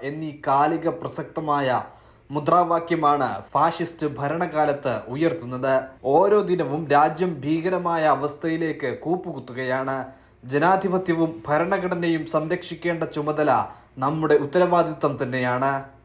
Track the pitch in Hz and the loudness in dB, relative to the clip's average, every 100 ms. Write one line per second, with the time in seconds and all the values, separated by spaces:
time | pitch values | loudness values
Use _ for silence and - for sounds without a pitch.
0 | 135 156 156 139 - 139 151 160 160 - | -8 -8 -10 -8 0 2 4 2 -2 -4
1 | 131 - 147 - 156 147 135 120 - - | -8 -8 -8 -6 0 0 2 -2 -4 -18
2 | - _ _ 143 143 170 170 170 165 165 | -20 _ _ -4 4 4 4 0 0 2
3 | 147 147 123 98 - 139 160 165 165 - | 4 4 0 -4 -4 2 2 0 -6 -4
4 | 151 127 143 165 175 151 147 139 135 113 | -6 -4 -4 -2 -2 0 0 0 -2 -4
5 | 107 131 165 - 120 127 135 131 - - | -6 0 0 0 -8 -4 2 0 0 -6
6 | 127 143 202 214 185 180 143 147 151 143 | 2 4 6 4 2 0 0 -2 2 4
7 | 156 160 180 151 139 160 170 185 170 165 | 4 2 -2 -2 -2 -2 0 -2 0 2
8 | 156 135 147 - 165 160 160 147 131 113 | 2 2 0 -4 -4 -2 -4 -4 -6 -4
9 | 151 175 175 143 117 123 127 131 135 135 | -2 -4 -4 -10 -10 -8 -2 -2 -2 -4
10 | 127 - - _ 123 143 165 190 190 180 | -8 -14 -20 _ -4 2 4 4 2 -2
11 | 185 165 160 - - 151 175 190 180 180 | 0 0 0 -2 -2 0 2 0 -2 -2
12 | 170 165 151 156 156 180 - 160 170 165 | 0 -2 0 -2 -2 -4 -6 -6 -4 -2
13 | 156 151 147 151 147 120 95 - - - | -4 -4 -2 0 2 2 0 -8 -20 -4
14 | 131 160 156 147 139 180 180 175 160 151 | -2 0 4 4 4 2 4 4 2 0
15 | 151 135 131 127 127 123 135 139 139 - | -4 -2 -4 -2 0 0 0 -2 -8 -20